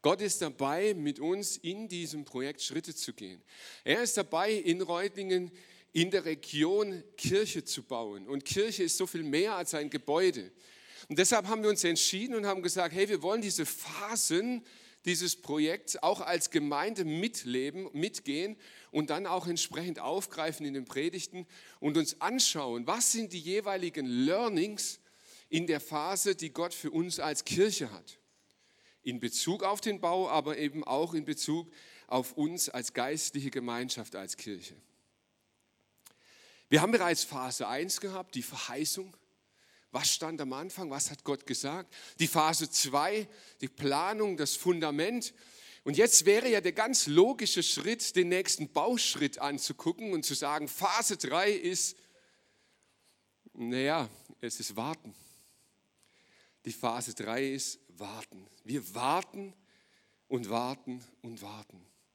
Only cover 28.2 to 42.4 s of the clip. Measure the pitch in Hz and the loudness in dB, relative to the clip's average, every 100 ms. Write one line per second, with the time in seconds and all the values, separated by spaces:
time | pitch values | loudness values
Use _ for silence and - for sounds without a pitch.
28.2 | _ _ _ _ _ _ _ _ - 123 | _ _ _ _ _ _ _ _ -8 -4
29.2 | 117 - - 196 196 208 220 196 170 180 | -4 -2 0 0 0 0 -2 0 2 2
30.2 | 175 156 143 147 147 151 - 135 165 165 | 2 2 0 -2 -2 -4 -2 0 0 -2
31.2 | 151 147 - 160 165 - - - - 127 | -4 -4 -2 -2 -4 -18 -20 -20 -2 -2
32.2 | 123 - 151 175 - 127 120 - 123 156 | 0 -2 -2 0 -2 -2 -4 -2 -2 -2
33.2 | - 143 135 131 120 120 127 120 107 95 | -2 -4 -4 -4 -4 -4 -4 -6 -8 -10
34.2 | 95 - 107 95 78 - _ _ _ _ | -10 -10 -10 -10 -12 -20 _ _ _ _
35.2 | _ _ _ _ _ _ _ _ - _ | _ _ _ _ _ _ _ _ -20 _
36.2 | _ - - - _ 151 190 226 175 160 | _ -20 -20 -20 _ 6 6 4 4 2
37.2 | - 135 127 123 110 131 180 - 196 190 | 0 -4 -6 -4 -4 -4 -4 -4 -4 -8
38.2 | 180 131 120 - - 127 156 - 190 - | -8 -8 -8 -8 -6 -4 -2 -4 -8 -16
39.2 | _ _ _ _ _ _ _ 127 147 - | _ _ _ _ _ _ _ 0 2 2
40.2 | 160 160 135 131 180 190 170 139 - 147 | -2 -4 -4 -6 -8 -8 -6 -4 -4 -4
41.2 | - 139 - 123 139 170 180 - - - | -4 -4 -2 -4 -2 -6 -10 -18 -20 -2
42.2 | 165 165 | 2 6